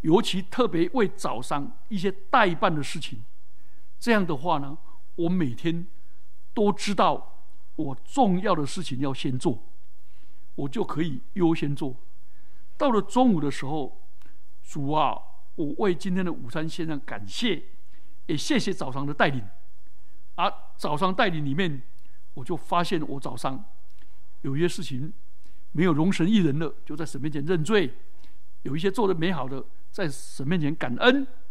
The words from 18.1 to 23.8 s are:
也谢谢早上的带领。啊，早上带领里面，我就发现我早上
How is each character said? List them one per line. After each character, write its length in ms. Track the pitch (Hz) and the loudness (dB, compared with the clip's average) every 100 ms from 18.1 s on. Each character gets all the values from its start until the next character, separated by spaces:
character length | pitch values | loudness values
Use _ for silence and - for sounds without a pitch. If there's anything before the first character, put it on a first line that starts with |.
| - - | -2 0
也 100 | 147 | 0
谢 200 | - 277 | 2 2
谢 160 | 208 | 2
早 200 | 185 139 | 0 -2
上 120 | 131 | 0
的 80 | 143 | -2
带 160 | 147 196 | 2 2
领。 160 | 135 104 - - - - - - - - - | 2 -2 -2 -2 -2 -2 -2 -2 -2 -2 0
啊， 120 | 175 - - - | 0 0 -4 -2
早 200 | - 147 | -2 0
上 160 | 185 | 0
带 160 | 190 226 | 2 2
领 160 | 160 | 2
里 100 | 147 | 0
面， 280 | 139 190 139 - - - - - | 0 0 0 -2 -2 -2 -2 -2
我 100 | - | -2
就 120 | 123 170 | -2 -2
发 280 | - 175 | 0 2
现 160 | 170 170 151 | 2 0 0
我 100 | 139 | -2
早 180 | - 120 | -2 -2
上 280 | 143 131 - - | 0 0 -2 -2